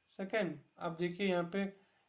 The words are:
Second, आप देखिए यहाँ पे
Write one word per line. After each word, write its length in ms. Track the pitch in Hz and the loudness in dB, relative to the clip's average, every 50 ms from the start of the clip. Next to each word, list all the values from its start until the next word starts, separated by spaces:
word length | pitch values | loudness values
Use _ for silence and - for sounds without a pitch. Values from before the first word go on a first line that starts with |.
| _ _ _ - | _ _ _ -8
Second, 380 | 196 190 - 220 202 165 151 143 - _ _ - | -4 0 0 0 0 0 -2 -6 -12 _ _ -6
आप 180 | 175 175 165 165 | -6 -4 -2 0
देखिए 280 | 175 175 175 185 202 | -2 -2 0 2 2
यहाँ 220 | 196 180 175 175 175 180 | 4 4 4 2 0 0
पे 80 | 196 196 196 - - - _ _ _ _ | -2 -2 -2 -4 -10 -20 _ _ _ _